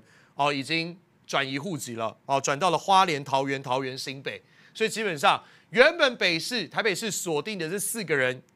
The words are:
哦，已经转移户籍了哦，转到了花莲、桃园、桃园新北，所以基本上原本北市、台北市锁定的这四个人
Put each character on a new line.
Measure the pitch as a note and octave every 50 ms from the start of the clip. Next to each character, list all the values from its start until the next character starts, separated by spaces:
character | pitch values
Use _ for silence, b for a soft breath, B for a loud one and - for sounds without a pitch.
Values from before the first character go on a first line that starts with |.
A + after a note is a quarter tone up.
| b b b b b b b
哦， | D3 C#3+ D3 D3
已 | C#3
经 | C3 A#2 D#3+ E3 E3 E3+ E3+ - _ _ _ _ _
转 | - - C#3+ C#3
移 | C3+ C3+
户 | C#3 D3 G3+ E3
籍 | C3 - B2 A#2
了 | A2+ A2+ G#2+ - _ _
哦， | - C#3 C3+
转 | - D#3 C#3 C#3
到 | F#3+ F3+
了 | -
花 | - - - F#3+ F#3+ F#3+
莲、 | F3+ D3+ C#3 C#3
桃 | C3+ C3+ C3+ C#3
园、 | C#3 C#3 C3+ C#3
桃 | C3+ B2 C3+ C3+
园 | B2+ C3
新 | C3 - D3 C3 C#3
北， | C3 - G#2 F#2+ b b b b b b b
所 | - A3
以 | -
基 | - G#3 A3
本 | G3 E3
上 | C#3 G3 F#3+ D3+ A2+ B B B B B B
原 | D#3+ A3+ C4 D#4+ E4+
本 | E4+ D4 B3+ A#3+
北 | - G#3 F3+ E3 E3
市、 | - - B3 A3+ E3
台 | B2 - F3+ G#3
北 | A3 F3+
市 | - A3+ G#3
锁 | D#3+ - - F3 D#3 D3
定 | C#3+ A3 G#3+
的 | F#3 D#3+
这 | D#3 F#3+ G3+
四 | - - - A#3 F#3+
个 | C3+ D#3
人 | C3+ B2+ B2+ B2+ B2+ - _ _